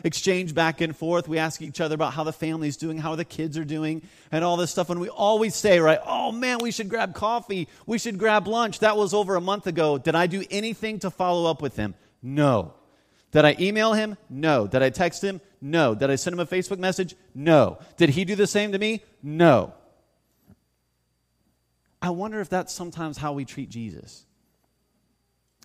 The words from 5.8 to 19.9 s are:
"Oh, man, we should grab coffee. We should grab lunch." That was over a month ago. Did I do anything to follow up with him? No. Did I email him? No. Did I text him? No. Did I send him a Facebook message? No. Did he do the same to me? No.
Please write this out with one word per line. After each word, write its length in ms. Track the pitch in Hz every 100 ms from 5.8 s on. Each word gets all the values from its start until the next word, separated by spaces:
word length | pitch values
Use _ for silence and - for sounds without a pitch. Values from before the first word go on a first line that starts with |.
| 156 156 -
"Oh, 280 | 240 247
man, 240 | 226 254 240
we 120 | 240
should 180 | - 196
grab 260 | 226 196 -
coffee. 540 | 208 233 - 190 151 - -
We 120 | 233
should 220 | 240 190
grab 260 | 220 214 185
lunch." 340 | 226 226 -
That 180 | 220 214
was 160 | 196
over 240 | 208 190 185
a 40 |
month 260 | 180 202 185
ago. 300 | 165 156 143
Did 180 | 160 160
I 120 | 180
do 160 | 190 170
anything 480 | 196 226 220 220 214
to 100 | 190
follow 400 | - 180 175 165
up 120 | 156
with 160 | 143 -
him? 180 | 104 - _ _
No. 520 | 123 143 143 113 82 - _ _ _ _ _
Did 140 | 151 151
I 100 | -
email 340 | 185 214 220
him? 220 | 214 214 202 -
No. 380 | 127 156 135 101
Did 160 | 127
I 80 | 131
text 320 | 123 175 -
him? 180 | 196 190 - _
No. 360 | 139 165 135 107
Did 160 | 139
I 60 | 135
send 180 | 180 175
him 40 |
a 60 | 165
Facebook 320 | 185 180 196
message? 380 | 185 185 175 - _
No. 460 | 131 156 151 101 - - -
Did 140 | 165
he 140 | 143 190
do 100 | 202
the 100 | 202
same 280 | 208 208
to 40 | 196
me? 240 | 214 220 - _
No. 500 | 143 156 170 117 85 - _